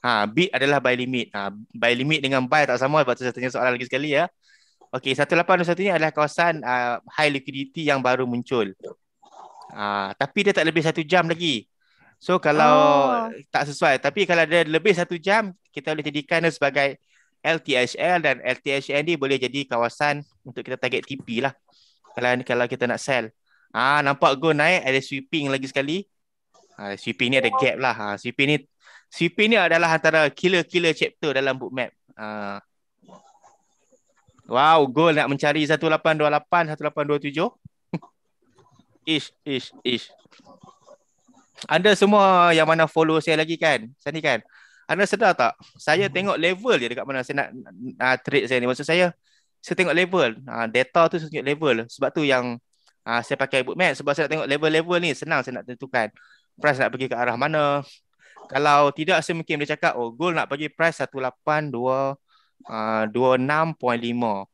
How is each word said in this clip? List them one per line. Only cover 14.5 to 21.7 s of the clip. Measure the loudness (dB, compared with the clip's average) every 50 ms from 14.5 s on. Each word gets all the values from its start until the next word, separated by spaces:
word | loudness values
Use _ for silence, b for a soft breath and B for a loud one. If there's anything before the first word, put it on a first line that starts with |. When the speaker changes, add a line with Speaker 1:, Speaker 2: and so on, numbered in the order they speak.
| 4 2 2
Speaker 1:
lebih | 2 0 0 2 2 2
satu | 2 0 -4 -4 -6
jam, | -2 0 0 0 0 -2 -8 _ _ _ _
kita | -12 -6 -6 -6
boleh | -4 -6
jadikan | -6 -6 -6 -4 -2 -2 0
dia | 0 0 0
sebagai | 0 -2 0 2 2 0 0 -2 -6 _ _ _ _ _ _ _ _ _
L | -2 -2 -2
T | -2 -2 0 2
H | 2 0 -2 -2
L | 0 0 0 2
dan | 2 0 -2 0
L | -2 -4 -4 -4
T | _ -4 -4
H | -4 -4 -2 -2
L | -2 0
ni | -2 -2 -2
boleh | 0 0 0 0
jadi | -2 -4 -4 -6 -6
kawasan | _ -2 -2 -2 -2 -2 -2 -2 -2 -2 -4 -8 _ _ _
untuk | _ -18 -16 -14 -10
kita | -10 -10 -6
target | -4 -4 -4 -4 -6
T | -6 -12 -12
P | -10 -6 -6 -2
lah. | -2 -4 -4 _ _ _